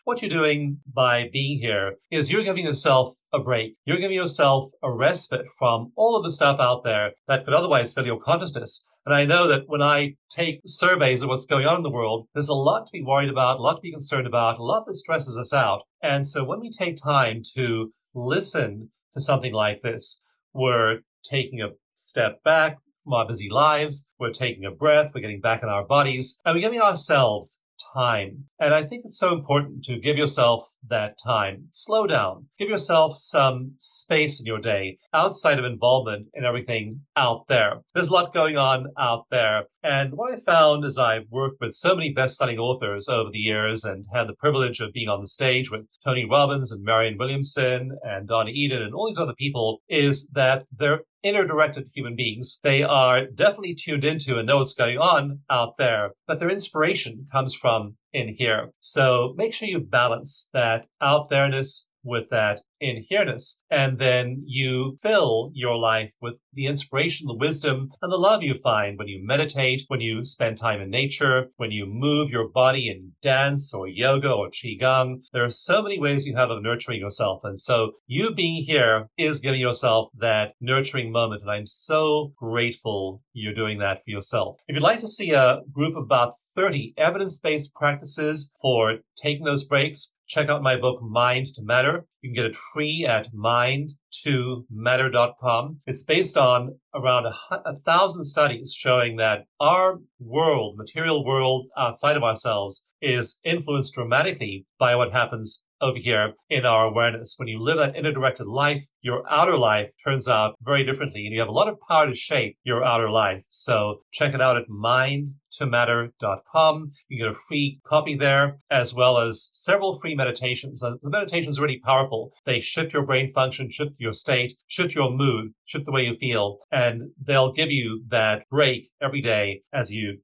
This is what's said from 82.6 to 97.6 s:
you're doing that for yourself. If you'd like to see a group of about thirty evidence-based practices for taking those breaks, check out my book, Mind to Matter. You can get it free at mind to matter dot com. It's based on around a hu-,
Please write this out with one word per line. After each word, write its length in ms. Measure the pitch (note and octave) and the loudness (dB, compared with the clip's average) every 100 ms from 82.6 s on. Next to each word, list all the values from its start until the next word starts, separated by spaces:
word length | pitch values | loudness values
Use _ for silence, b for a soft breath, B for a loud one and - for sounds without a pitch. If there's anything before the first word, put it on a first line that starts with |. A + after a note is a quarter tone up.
| A#2+ A#2 A2+ G2+ F#2+ F#2+ _ | -2 -4 -6 -4 -6 -10 _
you're 220 | A2+ G#2+ | -10 -8
doing 240 | G#2+ G#2+ G#2 | -4 -4 -2
that 260 | G2 F#2+ | -2 -4
for 60 | - | -8
yourself. 480 | G#2 - A#2 F#2 - - | -8 -4 -2 -4 -8 -8
If 60 | |
you'd 80 | C#3 | 2
like 180 | E3 A3+ | 2 2
to 80 | A3 | -2
see 240 | - F#3 | -6 2
a 300 | C#3+ B2+ - - | 6 6 4 -4
group 240 | C#3 D#3 D#3 | -4 -2 -2
of 80 | |
about 300 | B2 C3 A#2+ - - | 0 2 2 -2 -10
thirty 400 | - F#3+ C#3+ C#3+ - | -2 0 -2 -6 0
evidence-based 760 | D#3 F#3+ G3 D3+ D#3+ D3+ C#3+ | 0 0 -6 -4 -4 -4 -6
practices 800 | - D3 C#3+ - - D3+ D#3 C#3+ _ | -2 -2 -2 -8 -4 -2 -4 -8 _
for 380 | C3+ A#2+ A2 A2 - - | 0 2 2 0 -10 -6
taking 280 | D3 C#3+ | -4 -2
those 200 | D#3 C#3+ | -2 -2
breaks, 480 | - C#3+ D3 - - _ _ | 0 0 0 -4 -10 _ _
check 200 | D#3 D3 | -2 0
out 140 | D3 | 2
my 140 | C3+ B2+ | 2 2
book, 240 | B2+ B2 | 0 -2
Mind 440 | A2+ A#2 B2 B2+ C3+ | -2 2 2 2 -4
to 80 | - | -10
Matter. 420 | G#2+ B2 C3+ E3+ - _ | 0 2 2 0 -8 _
You 100 | B2+ | -8
can 40 | |
get 160 | A#2 A2+ | -4 -4
it 60 | - | -4
free 500 | - D#3 D3+ D#3+ C#3+ | -10 -6 -4 -2 0
at 260 | A2+ A2 | 0 -2
mind 600 | G#2+ A2+ A#2+ B2 C#3 D3 - _ - | -4 2 2 2 0 -6 -12 _ -8
to 420 | D3 C3+ B2 B2+ - | -2 0 0 -6 -10
matter 400 | A2 A#2 B2+ C3 | -4 0 2 2
dot 260 | A#2+ A#2 - | 2 2 0
com. 380 | B2+ A#2 C3+ D#3+ - | 0 0 -2 -10 -8
It's 160 | - | -8
based 340 | - D#3+ F3+ D#3 | 0 0 2 4
on 400 | B2+ B2 B2+ - _ | 4 4 0 -12 _
around 340 | C#3+ B2+ B2 A#2 | -2 2 2 0
a 40 | |
hu-, 320 | - - F#3 | -8 -8 -8